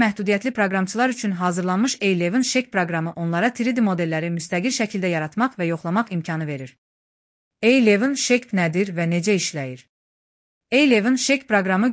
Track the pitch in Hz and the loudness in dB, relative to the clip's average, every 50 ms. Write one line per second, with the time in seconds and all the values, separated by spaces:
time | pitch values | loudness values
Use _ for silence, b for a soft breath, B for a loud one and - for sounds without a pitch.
0 | 233 214 202 - 196 202 202 202 214 262 247 220 202 185 190 190 185 185 - 226 | 4 2 0 -2 -2 0 0 0 -2 -2 -2 0 0 0 0 -2 -2 -2 0 0
1 | 247 254 233 - - 202 185 175 180 180 170 185 180 185 185 190 240 262 - - | 0 0 -2 -2 -4 -4 -2 -2 -2 -2 0 0 -2 0 0 0 0 0 0 0
2 | 208 196 190 170 175 175 196 262 247 - - 254 247 - - 190 175 170 170 165 | 0 0 2 2 0 0 0 0 0 0 -2 -2 -2 -2 -2 -2 -2 0 -2 -4
3 | 160 170 - 165 170 165 170 170 202 240 247 - 233 254 240 254 226 202 185 170 | -4 -4 -6 -4 -4 -2 0 0 0 0 0 -2 -2 0 0 2 2 2 2 0
4 | 175 165 160 156 165 170 170 170 160 - 190 175 180 262 254 - 220 208 - 196 | -2 -2 -2 -2 -2 -4 -4 -4 -4 -4 -4 -2 -2 -2 -2 -2 -4 -4 -4 -2
5 | 180 185 170 160 156 151 - 208 240 262 - - 175 165 170 160 - 170 175 214 | -2 -2 -2 -2 -4 -4 -2 -2 -2 -2 -2 -2 -2 -2 -2 -4 -4 -2 -2 -2
6 | 233 - 185 170 160 - 160 160 160 151 147 131 131 123 - _ _ _ _ _ | -2 -2 -4 -6 -4 -4 -6 -6 -6 -6 -6 -8 -10 -14 -18 _ _ _ _ _
7 | _ _ _ _ _ _ _ _ _ _ _ _ - 226 254 269 233 214 202 196 | _ _ _ _ _ _ _ _ _ _ _ _ 2 4 6 6 6 6 4 4
8 | 233 277 277 262 - - 247 240 247 - 202 185 175 165 156 180 208 196 170 170 | 2 0 0 -2 0 0 0 0 0 -2 -2 0 0 0 0 0 -2 -2 -2 -4
9 | 170 165 170 175 170 214 208 180 - - - 151 135 131 127 123 - _ _ _ | -2 0 0 0 0 0 0 0 -2 -4 -6 -8 -8 -10 -10 -14 -18 _ _ _
10 | _ _ _ _ _ _ _ _ _ _ _ _ _ _ 240 269 302 277 240 214 | _ _ _ _ _ _ _ _ _ _ _ _ _ _ 2 4 4 6 4 4
11 | 196 240 262 247 - - 277 269 - - 214 202 185 190 185 190 226 254 | 4 2 0 0 0 0 0 0 0 0 0 0 2 2 2 2 2 2